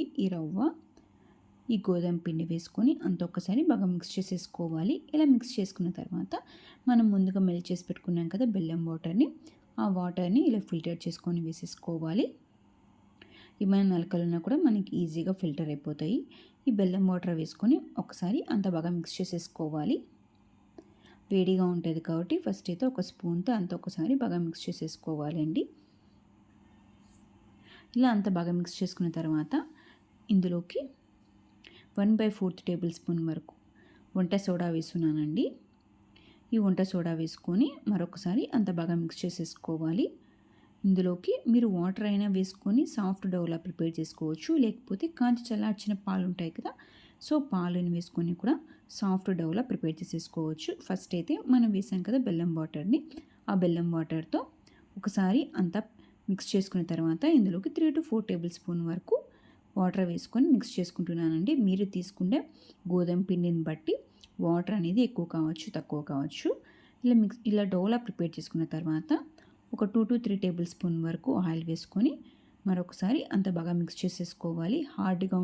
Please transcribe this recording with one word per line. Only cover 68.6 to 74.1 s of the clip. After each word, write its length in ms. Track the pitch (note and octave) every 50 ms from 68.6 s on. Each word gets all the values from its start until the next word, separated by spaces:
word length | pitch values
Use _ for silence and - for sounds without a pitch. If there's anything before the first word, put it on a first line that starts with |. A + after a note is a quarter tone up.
| D#3+ D#3+ -
తర్వాత 360 | D#3 E3 D#3+ D#3 D#3 F#3 - D4+ - - - - - - - - _ _ _ -
ఒక 100 | - A3 G3 -
టూ 80 | A#3 A3 G3+
to 60 | A#3+ A#3 A#3+
త్రీ 120 | G#3+ G3+ F#3+ -
టేబుల్ 240 | F#3 E3+ F3 E3+ F3
స్పూన్ 260 | - - - F3 E3 E3 E3
వరకు 240 | E3 E3 E3 - - - - F#3
ఆయిల్ 200 | E3+ D#3+ E3 E3 E3
వేసుకొని 420 | E3 - - - - F#3 A3+ D#4 - - - - - - _ - _ _ - G3
మరొకసారి 520 | F#3 F3+ F3 F3+ - - F#3+ F#3+ B3+ E4 - - -
అంత 120 | G3 F#3+ G3 F3+ E3+
బాగా 140 | E3 E3+ F3 F3
మిక్స్ 180 | E3+ D#3+ - -
చేసేసుకోవాలి. 760 | - F3+